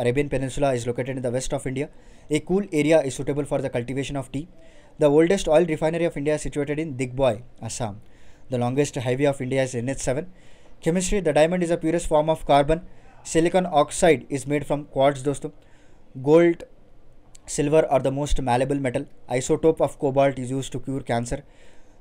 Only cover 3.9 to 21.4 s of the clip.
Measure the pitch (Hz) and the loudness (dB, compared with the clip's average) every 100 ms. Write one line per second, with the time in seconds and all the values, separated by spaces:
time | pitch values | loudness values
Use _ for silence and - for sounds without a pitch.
3.9 | 135 135 143 - 139 170 - - - - | -6 -6 -8 -8 -10 -10 -16 -20 -20 -12
4.9 | - 147 151 170 196 165 156 175 156 160 | 2 4 6 4 2 4 4 4 0 -2
5.9 | 170 170 156 143 151 139 147 143 147 160 | 0 -2 -2 -2 -2 -2 -4 -4 -4 -6
6.9 | 131 127 127 131 110 - - 117 - 110 | -6 -6 0 0 0 -8 -14 -12 -8 -8
7.9 | 101 - - - - - 127 120 135 143 | -8 -18 -20 -20 -18 -6 -2 0 0 0
8.9 | 139 123 127 143 139 127 135 127 123 127 | -2 -2 2 0 0 -2 -2 0 -2 -4
9.9 | 135 135 135 180 - - - - - 165 | -4 -2 -4 -6 -12 -20 -20 -20 -6 -2
10.9 | 185 180 208 165 147 165 185 170 170 160 | 0 0 0 2 4 4 2 0 0 0
11.9 | 170 - 151 156 156 - 143 143 165 - | 0 2 2 2 0 4 4 4 0 -4
12.9 | - - - - 160 165 185 180 147 147 | -18 -20 -20 -2 2 2 2 2 2 2
13.9 | - 175 135 - 139 131 147 143 147 143 | 4 4 4 0 -8 -4 -4 -2 -6 -4
14.9 | 135 139 139 143 135 - - - - - | 2 2 2 -4 -6 -8 -14 -20 -20 -20
15.9 | - - 131 131 165 175 170 - - - | -20 -20 -4 4 6 6 2 -6 -20 -20
16.9 | - - - - - - - 147 156 156 | -20 -20 -20 -20 -20 -8 -4 2 4 4
17.9 | 160 139 139 143 - 123 123 135 143 131 | 2 0 -2 0 0 2 0 0 -2 -4
18.9 | 135 143 - - 127 - 151 160 156 147 | -4 -8 -14 -6 -4 0 2 2 2 0
19.9 | - 143 135 139 131 123 135 - 127 135 | -2 0 2 2 0 -6 -6 -6 -8 -6
20.9 | 135 120 120 120 139 | -6 -4 -4 -4 -8